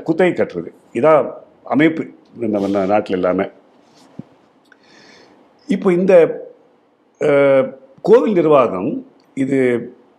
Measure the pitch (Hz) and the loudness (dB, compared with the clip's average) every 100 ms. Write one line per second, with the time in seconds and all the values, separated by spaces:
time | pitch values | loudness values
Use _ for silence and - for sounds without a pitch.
0 | - 160 185 117 98 87 82 - _ 117 | -4 0 0 0 -4 -6 -12 -16 _ -2
1 | 147 156 120 - - _ - 123 160 - | 2 2 0 -8 -20 _ -6 0 0 0
2 | - - _ 117 110 104 98 101 95 104 | -8 -14 _ -10 -6 -4 -2 -2 -2 -2
3 | 104 92 90 90 98 - _ _ _ _ | -2 -4 -2 -2 -4 -10 _ _ _ _
4 | _ - - _ _ _ _ _ _ _ | _ -20 -20 _ _ _ _ _ _ _
5 | - - - _ _ _ - 196 196 175 | -20 -20 -20 _ _ _ -6 -4 0 0
6 | 185 180 151 - - - _ _ _ _ | 4 4 4 0 -14 -20 _ _ _ _
7 | _ - 147 143 139 135 127 - - _ | _ -6 0 2 2 2 0 -6 -20 _
8 | - 233 294 180 156 147 113 92 92 - | 2 4 4 0 2 4 2 -2 -6 -8
9 | - _ _ - 131 135 127 120 120 - | -10 _ _ -6 -2 0 0 -2 -6 -16
10 | _ | _